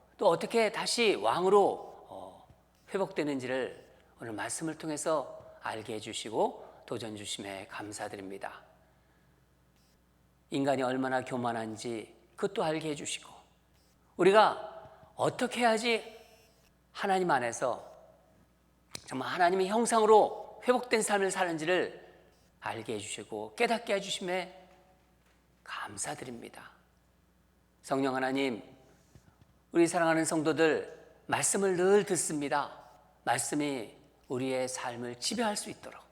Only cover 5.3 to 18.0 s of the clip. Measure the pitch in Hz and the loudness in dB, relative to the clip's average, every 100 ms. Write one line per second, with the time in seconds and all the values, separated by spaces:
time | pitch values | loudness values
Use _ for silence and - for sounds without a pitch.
5.3 | - - - 113 110 104 107 110 101 117 | -12 -18 -12 -8 -8 -8 -8 -8 -10 -4
6.3 | 117 220 - - - - 123 110 107 101 | 0 -2 -2 -18 -18 -10 -8 -8 -10 -10
7.3 | - 101 98 104 - 104 104 107 104 95 | -8 -8 -10 -12 -12 -10 -10 -10 -10 -12
8.3 | 98 - - - _ _ _ _ _ _ | -10 -12 -14 -20 _ _ _ _ _ _
9.3 | _ _ _ _ _ _ _ _ _ _ | _ _ _ _ _ _ _ _ _ _
10.3 | _ _ 147 139 131 127 131 131 131 127 | _ _ -2 2 2 0 0 0 -2 -2
11.3 | 131 120 117 110 110 123 113 101 - _ | -2 -2 -2 -6 -8 -8 -8 -10 -18 _
12.3 | - 196 - 165 156 156 147 156 - - | -6 -4 0 -2 -2 -4 -6 -8 -10 -12
13.3 | - - _ _ _ _ _ _ - 185 | -20 -20 _ _ _ _ _ _ 4 8
14.3 | 208 190 - - - - - - - 135 | 8 6 4 -8 -14 -18 -20 -14 -2 -2
15.3 | - 240 220 240 220 240 220 - - - | 0 -4 2 2 2 2 -2 -4 -18 -20
16.3 | - _ _ _ _ _ - 202 190 180 | -20 _ _ _ _ _ -6 0 2 4
17.3 | 139 120 117 131 107 - - | 2 0 -2 -2 -2 -8 -20